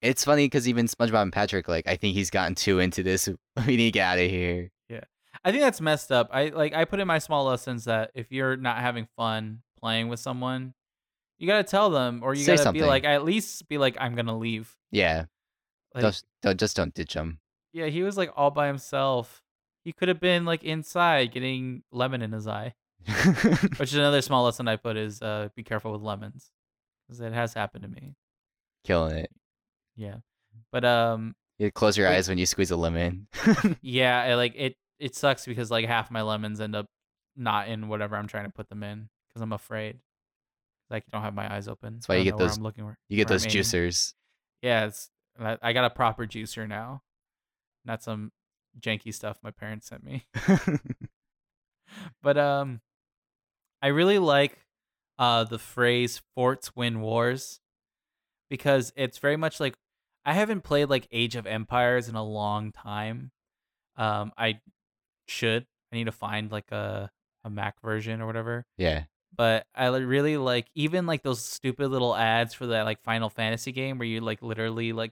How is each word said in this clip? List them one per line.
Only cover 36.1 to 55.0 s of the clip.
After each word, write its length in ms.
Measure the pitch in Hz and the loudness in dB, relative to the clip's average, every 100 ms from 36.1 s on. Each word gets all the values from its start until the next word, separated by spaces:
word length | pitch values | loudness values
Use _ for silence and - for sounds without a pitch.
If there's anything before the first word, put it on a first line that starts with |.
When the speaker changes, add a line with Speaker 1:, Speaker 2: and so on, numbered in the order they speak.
| 113 | -4
Speaker 2:
lemons 360 | 107 107 107 107 | -2 -2 -4 -6
end 140 | 107 107 | -6 -6
up 120 | 101 _ _ _ _ 139 | -8 _ _ _ _ -6
not 320 | 113 104 101 | -2 -2 -2
in 200 | 110 107 | -8 -6
whatever 280 | 107 104 104 | -6 -4 -6
I'm 120 | 104 | -6
trying 180 | 107 101 | -8 -10
to 60 | |
put 180 | - 104 | -12 -14
them 120 | 104 | -12
in 260 | 104 107 110 _ _ | -12 -12 -16 _ _
'cause 80 | 117 | -10
I'm 120 | 110 | -8
afraid. 460 | 104 - 110 107 123 _ _ _ _ _ _ _ _ _ | -8 -8 -8 -8 -12 _ _ _ _ _ _ _ _ _
Like, 100 | 110 - | -10 -8
I 60 | 107 | -8
don't 60 | |
have 100 | 107 | -6
my 200 | 101 104 | -6 -6
eyes 140 | 101 101 | -8 -10
open. 280 | - 110 117 | -12 -14 -12
Speaker 1:
That's 120 | - | 0
why 80 | 92 | 2
Speaker 2:
I 20 | |
Speaker 1:
you 40 | |
Speaker 2:
don't 20 | 92 | 2
Speaker 1:
get 60 | |
Speaker 2:
know 60 | 107 | 2
where 100 | 110 | 0
Speaker 1:
those, 100 | 107 | 0
Speaker 2:
I'm 60 | |
looking, 220 | 110 107 107 | -6 -10 -14
where, 120 | - _ | -16 _
Speaker 1:
you 80 | 104 | 0
get 100 | 104 | 2
Speaker 2:
where 40 | |
I'm 100 | 92 | 2
Speaker 1:
those 20 | 110 | 2
Speaker 2:
aiming. 100 | 107 | 0
Speaker 1:
juicers. 500 | 92 87 87 87 - - _ _ _ _ | 2 0 0 0 -4 -6 _ _ _ _
Speaker 2:
Yeah, 240 | 123 113 107 | 0 2 0
it's, 240 | 104 - _ _ _ | -6 -18 _ _ _
I, 200 | 110 110 | -6 -4
I 120 | 117 | 0
got 100 | 120 | 2
a 60 | 123 | 0
proper 360 | - 120 110 113 | 2 0 0 -8
juicer 420 | 110 107 - 107 | -10 -12 -10 -8
now, 320 | 104 117 135 - _ _ _ _ _ _ _ | -10 -10 -14 -18 _ _ _ _ _ _ _
not 180 | 117 113 | -10 -10
some 300 | - 107 107 - _ _ _ - | -8 -8 -10 -14 _ _ _ -10
janky 340 | 113 107 113 | -6 -6 -6
stuff 260 | - 107 98 | -10 -10 -10
my 80 | 110 | -14
parents 360 | - 107 107 - | -14 -12 -12 -14
sent 160 | 131 139 | -18 -12
me. 200 | 135 - - - | -12 -10 -4 2
Speaker 1:
<laughs> 300 | 185 - 147 - - - _ _ _ _ _ _ _ _ 214 175 - | 2 2 -4 -6 -12 -14 _ _ _ _ _ _ _ _ -20 -20 -4
Speaker 2:
But, 160 | 143 143 | 0 2
um, 440 | 143 139 139 117 - _ _ _ _ _ _ _ _ _ | 2 0 -2 -10 -16 _ _ _ _ _ _ _ _ _
I 60 | 139 | 0
really 320 | 147 185 202 | 4 4 4
like, 380 | 165 139 143 - _ _ _ _ | 6 4 4 -2 _ _ _ _